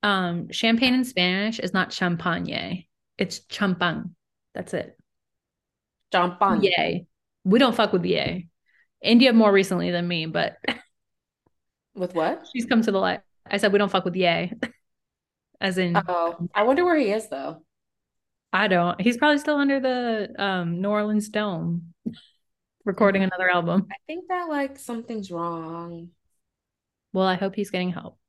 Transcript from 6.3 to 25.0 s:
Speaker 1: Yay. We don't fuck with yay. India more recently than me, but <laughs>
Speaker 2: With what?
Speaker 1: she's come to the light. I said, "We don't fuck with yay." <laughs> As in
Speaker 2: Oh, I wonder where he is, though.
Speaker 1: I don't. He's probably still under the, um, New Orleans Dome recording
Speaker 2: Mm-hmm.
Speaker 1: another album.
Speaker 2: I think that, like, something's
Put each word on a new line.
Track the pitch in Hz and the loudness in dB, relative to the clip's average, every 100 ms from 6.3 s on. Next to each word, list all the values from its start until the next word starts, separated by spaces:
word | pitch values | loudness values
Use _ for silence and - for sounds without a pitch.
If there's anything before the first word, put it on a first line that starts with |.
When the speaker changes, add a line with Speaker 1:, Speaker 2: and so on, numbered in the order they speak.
| 180 196 208 | 2 2 4
Speaker 1:
Yay. | 190 175 160 170 - _ _ _ | 2 2 0 -2 -8 _ _ _
We | 185 220 | 2 4
don't | 269 | 4
fuck | 220 208 | 4 2
with | 190 | 2
yay. | 175 175 - 185 - _ _ _ _ _ | 0 0 -2 -6 -10 _ _ _ _ _
India | - 233 262 | 4 6 8
more | 226 220 | 6 6
recently | 196 190 180 175 | 6 4 0 -2
than | 175 175 | -2 -2
me, | 175 160 | -4 -2
but | 165 160 - - | -2 -4 -4 -8
<laughs> | - - _ _ _ _ _ _ _ _ _ _ | -8 -10 _ _ _ _ _ _ _ _ _ _
Speaker 2:
With | - 180 | -8 -6
what? | 175 160 294 - | -2 -2 -2 -8
Speaker 1:
she's | 254 233 | -8 2
come | 233 | 2
to | 220 | 4
the | 196 | 2
light. | 185 180 _ _ - | 0 -2 _ _ -6
I | 196 | 0
said, | 208 | 2
"We | 202 | 2
don't | 202 | 2
fuck | 190 | 2
with | 180 180 | -2 0
yay." | 180 170 175 - - - _ _ _ | 0 2 -2 -6 -12 -12 _ _ _
<laughs> | _ _ _ _ _ | _ _ _ _ _
As | 196 185 | -4 0
in | 185 175 180 | 0 0 0
Speaker 2:
Oh, | 175 170 170 175 | -2 -2 -4 -6
I | - | 0
wonder | 220 277 | 2 4
where | 359 320 | 4 2
he | 240 | 2
is, | 208 220 | -2 -4
though. | 135 139 165 _ _ _ _ _ _ _ _ _ | -10 -10 -12 _ _ _ _ _ _ _ _ _
Speaker 1:
I | 185 208 | 0 2
don't. | 185 175 - | 4 2 2
He's | 196 240 | 0 2
probably | 302 294 | 2 2
still | 294 294 | 2 0
under | 277 277 | 2 2
the, | 262 254 240 220 202 - | 0 -2 -2 -2 -4 -4
um, | 202 185 170 170 | -2 -2 -2 -2
New | 196 | 0
Orleans | 208 208 214 208 | 0 2 0 0
Dome | 214 214 170 165 170 170 _ - - _ _ _ _ _ _ | -4 -4 -4 -4 -4 -6 _ -14 -14 _ _ _ _ _ _
recording | - 190 208 196 | -6 2 2 4
Speaker 2:
Mm-hmm. | 190 | 0
Speaker 1:
another | 185 185 | 0 0
album. | 180 170 180 - | 0 2 0 -2
Speaker 2:
I | 196 _ | -10 _
think | 330 359 | -12 -6
that, | 359 349 | -6 -4
like, | 294 277 277 | -4 -6 -8
something's | - 233 | -12 -12